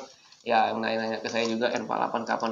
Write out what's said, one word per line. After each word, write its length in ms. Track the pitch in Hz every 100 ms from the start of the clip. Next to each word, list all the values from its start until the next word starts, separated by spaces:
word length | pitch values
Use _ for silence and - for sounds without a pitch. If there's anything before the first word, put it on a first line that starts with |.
| - - - -
ya, 300 | 117 117 107
yang 100 | 113
nanya-nanya 400 | 110 113 110 110
ke 60 | 117
saya 160 | 117 117
juga, 240 | 113 120
"R 140 | 120
empat 140 | 110 113
delapan 200 | 120 117 117
kapan 240 | 113 113